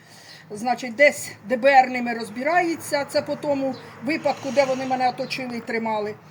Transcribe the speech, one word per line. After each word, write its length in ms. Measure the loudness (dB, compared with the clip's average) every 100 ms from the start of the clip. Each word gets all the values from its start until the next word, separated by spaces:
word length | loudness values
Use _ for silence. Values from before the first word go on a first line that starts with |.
| -20 -20 -20 -20 -16
Значить, 440 | -6 -4 -4 -2 4
десь 360 | 4 4 -8 -12 -4
Д 100 | 2
Б 80 | 6
Р 240 | 8 6
ними 240 | 2 -4
розбирається, 920 | -6 -8 -4 0 2 2 -2 -2 -4 -2
це 160 | -2
по 140 | -2 -4
тому 400 | -2 0 -2 -6 -12 -10
випадку, 460 | -4 -2 -2 -2 0
де 140 | 2 2
вони 200 | 0 -2
мене 240 | 0 0
оточили 480 | -2 -6 -8 -8 -8
і 40 |
тримали. 540 | -6 -4 -2 -2 -4 -8 -16